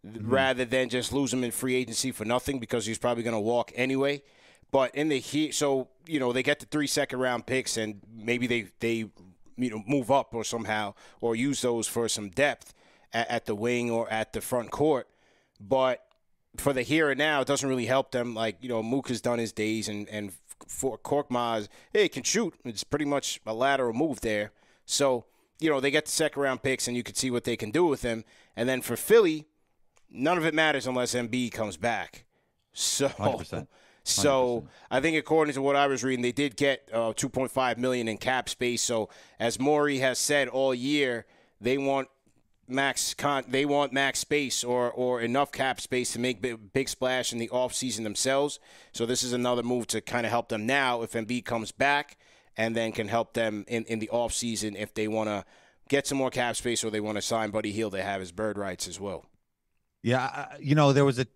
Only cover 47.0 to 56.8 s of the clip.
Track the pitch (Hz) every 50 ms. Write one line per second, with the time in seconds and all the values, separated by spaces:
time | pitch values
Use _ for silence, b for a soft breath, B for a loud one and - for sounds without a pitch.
47 | 127 127 127 127 120 - 120 117 117 110 113 123 127 123 - - 131 127 101 107
48 | 113 107 101 - - 131 135 139 143 147 - - B B B B B B B -
49 | 117 113 123 120 123 127 123 123 123 123 123 120 117 120 123 123 113 - - 113
50 | - - - 123 117 110 113 120 117 _ 113 107 107 117 135 143 135 127 123 120
51 | 117 110 - 117 113 104 123 123 - - 123 113 110 104 - - 127 139 143 143
52 | 147 - - b b b b b b b b - 113 113 113 113 113 110 107 -
53 | 110 101 110 117 110 _ - 120 113 110 107 104 101 - 120 113 113 - 113 110
54 | 110 - 113 120 117 113 - - 123 117 113 101 104 107 101 92 107 - _ 113
55 | 107 107 110 110 110 107 104 101 92 b b b b b b b b _ 135 139
56 | 139 - 143 139 135 127 - 131 123 120 113 - - 123 117 -